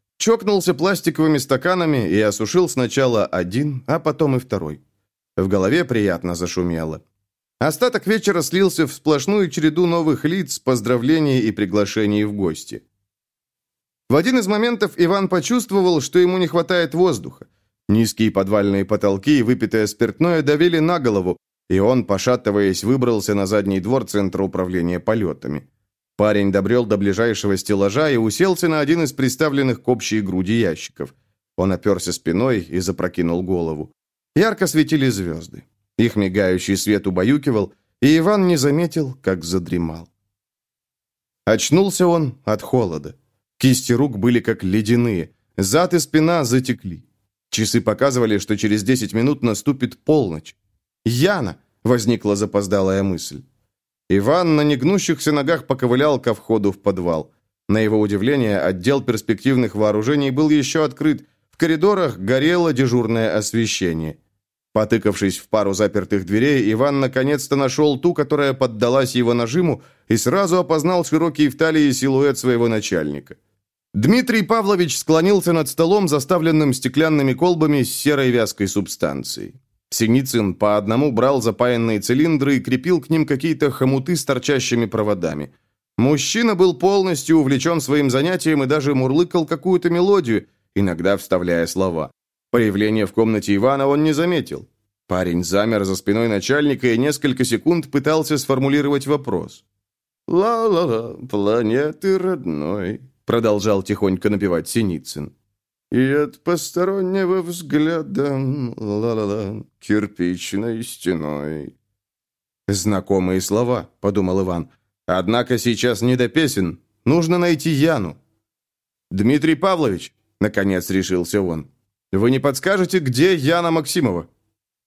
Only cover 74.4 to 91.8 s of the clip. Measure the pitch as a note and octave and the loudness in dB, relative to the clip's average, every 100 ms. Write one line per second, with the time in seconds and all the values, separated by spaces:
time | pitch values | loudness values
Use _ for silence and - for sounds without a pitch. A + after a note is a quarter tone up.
74.4 | D#3+ A3+ G3+ G3 E3+ - - D#3+ F3+ G3+ | 2 0 2 2 0 -2 2 4 4 2
75.4 | E3+ E3 C3+ - E3 G#3 F#3 C#3+ C3 F3+ | 2 0 0 0 2 2 2 0 0 0
76.4 | E3 D#3 D3 C3 B2+ D3 D#3+ D3+ C3+ B2+ | 2 4 2 0 -2 0 2 2 2 2
77.4 | F3 E3+ D#3 D3 A#2+ - D3+ D3 C3 A#2+ | 2 2 2 2 0 -2 0 2 2 2
78.4 | G#2+ - G2 G#2 F2+ - D#2 C#2+ A#1+ - | 0 -2 -2 -2 -4 -4 -6 -4 -8 -10
79.4 | G1+ - _ _ - - A2 B2 C3+ A#2+ | -12 -18 _ _ -10 -2 2 2 2 0
80.4 | G#2 F2+ G#2 G#2 G2+ A#2 D3 A2+ B2+ C#3 | -2 0 2 2 0 0 0 2 2 2
81.4 | A#2 G2+ B2 A#2+ A2+ G#2+ - B2+ E3 D#3 | 0 0 0 0 0 -2 0 0 2 2
82.4 | C3+ C#3 A#2+ B2+ D3 F3 C3 D#3+ D#3 C3+ | 0 0 0 -2 0 -2 0 0 0 -2
83.4 | E3 D3+ D3 - C3 C3+ C3+ E3 - B2+ | -2 0 -2 0 0 0 -2 -4 -2 -2
84.4 | - C#3 B2+ A#2+ A2+ A2 G#2 G2+ E2+ D2+ | 0 -2 0 -2 0 -2 -2 -2 -4 -6
85.4 | D2 _ _ _ _ - B2+ D3 - A3 | -10 _ _ _ _ 0 2 2 0 0
86.4 | A#3 F#3+ F#3 C#3 F#3+ G3+ F#3 D3+ C3+ D#3+ | 0 2 2 2 2 2 0 -2 2 2
87.4 | C3+ C#3 D3 E3+ C3 D3 C#3 B2 D#3 F#3 | 4 0 0 -2 0 2 2 2 0 0
88.4 | D#3+ D3+ C3 D3+ C#3 C3+ C3 C#3+ F3 F3 | 0 0 2 0 0 0 2 2 2 0
89.4 | D#3 D#3+ F3+ F3+ E3+ E3+ F#3 G3+ C3 A2 | -2 -2 0 2 2 2 4 2 2 -2
90.4 | - _ _ - G2 E2 F2 G2 - F#2 | -2 _ _ -2 0 0 0 0 0 -2
91.4 | F2 E2+ E2 F#2 | 0 0 0 0